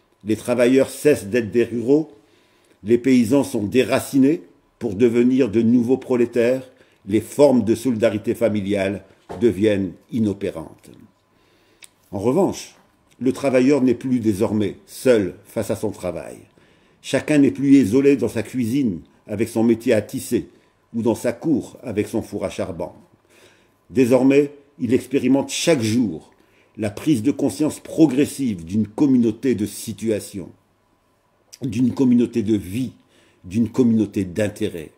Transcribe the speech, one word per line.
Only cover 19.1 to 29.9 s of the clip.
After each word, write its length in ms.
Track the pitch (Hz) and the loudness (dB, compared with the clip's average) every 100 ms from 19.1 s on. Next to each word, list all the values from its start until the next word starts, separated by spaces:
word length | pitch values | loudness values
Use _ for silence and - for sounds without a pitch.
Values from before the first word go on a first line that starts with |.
| _ - | _ -12
avec 220 | 104 107 | -6 -4
son 160 | 117 | 0
métier 300 | 117 113 127 | 2 2 2
à 80 | 110 | 0
tisser 480 | 101 127 - 113 - _ _ _ _ | 0 -10 -4 -4 -4 _ _ _ _
ou 80 | 117 | -4
dans 140 | 113 107 | -2 -2
sa 180 | 123 | -4
cour 440 | - 160 123 - - | -4 -2 -2 -4 -14
avec 260 | 135 104 101 | -6 -4 -4
son 140 | 113 | -6
four 240 | - 101 92 | -6 -8 -8
à 40 | |
charbon. 420 | - 92 85 82 - _ _ _ _ _ _ _ _ _ | -6 -8 -8 -12 -14 _ _ _ _ _ _ _ _ _
Désormais, 600 | 95 120 127 131 139 143 - _ - | 0 2 4 6 4 2 -6 _ -10
il 140 | 117 | -2
expérimente 560 | 127 - 139 127 135 135 | -2 0 -2 2 0 0
chaque 320 | - 170 156 | -4 0 0
jour 500 | 110 117 110 78 - _ _ _ _ 107 | 0 0 -2 -4 -16 _ _ _ _ -8
la 120 | 107 | -8
prise 340 | 104 156 127 | -4 -2 0
de 80 | 117 | 0
conscience 480 | 139 143 - 151 - | -2 -4 -2 -4 -4
progressive 840 | - - 160 127 135 - 131 92 82 | -10 2 4 4 -2 -2 -4 -4 -4
d'une 220 | 104 104 | -4 -4
communauté 680 | - 147 127 117 107 135 101 | 0 2 4 2 0 -2 -2
de 100 | 101 | -4
situation, 840 | - - | -6 -12